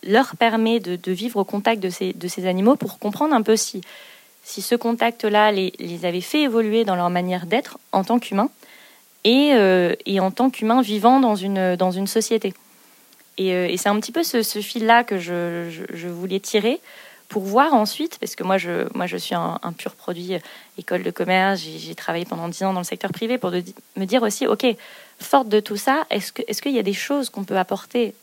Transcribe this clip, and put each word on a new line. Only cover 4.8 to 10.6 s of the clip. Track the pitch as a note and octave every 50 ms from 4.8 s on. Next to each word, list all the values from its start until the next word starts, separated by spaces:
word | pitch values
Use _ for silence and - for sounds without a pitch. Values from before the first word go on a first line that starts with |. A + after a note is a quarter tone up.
| - A#3 A#3 A#3 A#3 A#3 A#3 A#3 - G#3+ G#3 G#3+ G#3+ G#3+ G#3
les, | G3 F#3+ F3+ - -
les | - E3+ E3+ F3 E3
avait | F3+ E3+ F3+
fait | F3+ - - D4+ D4+
évoluer | C#4 A3 A3+ A3+ G#3+ G#3 A3+ A#3
dans | G3+ F#3
leur | F3 F3 F3
manière | F3 F3+ F3+ F3+ F#3 F3+ F3
d'être | E3+ F#3+ A#3+ - - - - _ _ -
en | G3+ F#3+
tant | - A3+ A#3+
qu'humains | - - - G3 G#3+ D4+ - _ - - - - - - - _ _ _ _ _ _
et, | G#3 A#3 C4 C#4+ D4 C#4+
euh, | A#3+ G3+ F#3+ F#3 F#3 F3+ F3 - - -
et | - G3 G3
en | F#3+ F#3+
tant | F#3 - A#3+ C4
qu'humains | B3+ -